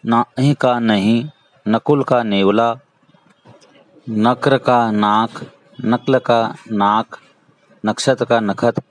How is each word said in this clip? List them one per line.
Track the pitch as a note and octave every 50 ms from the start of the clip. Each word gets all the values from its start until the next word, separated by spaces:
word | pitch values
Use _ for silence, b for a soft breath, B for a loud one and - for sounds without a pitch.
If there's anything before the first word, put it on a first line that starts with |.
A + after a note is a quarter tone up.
| -
नाही | A2+ A#2 A#2 A#2 _ _ - C3 C#3+ C#3+
का | - - B2+ B2 A#2+
नहीं, | A#2 A2+ G#2+ G2+ G2 G#2+ A#2 A#2 B2 D3+ _ _ _ _ _ _ _
नकुल | G#2+ A2 A#2 _ - D3 C#3 C3
का | - C3 B2 A#2
नेवला, | G#2+ G2+ G2 G2 G2 G2+ A2 A#2 A#2 A#2 C3 _ _ _ _ _ _ _ _ _ _ _ _ _ A#2+ - _ _ _ _ _ _ _ _ - _ B2
नक्र | A2 G#2+ G#2+ A#2 B2+ B2 - C#3+ C3+
का | B2 - - B2 A#2+ A#2 A2+
नाक, | G#2+ G#2 G#2 G#2 G#2 A2 A2+ A#2 - - - - _ _ _ _ - - -
नक्ल | G#2+ A#2 A#2+ - - C3 B2+
का | - - A#2+ A#2 A2+ A2 B2+ - - -
नाक, | A2+ G2+ G2+ G2+ G#2 A2 A2 _ - - _ _ _ _ _ _ _ _ _ _ _ _ -
नक्षत्र | G#2+ G#2+ - - C#3 C3 - A#2+
का | - A#2 A#2
नखत | A2 G2+ F#2+ - - A#2+ A#2 - - _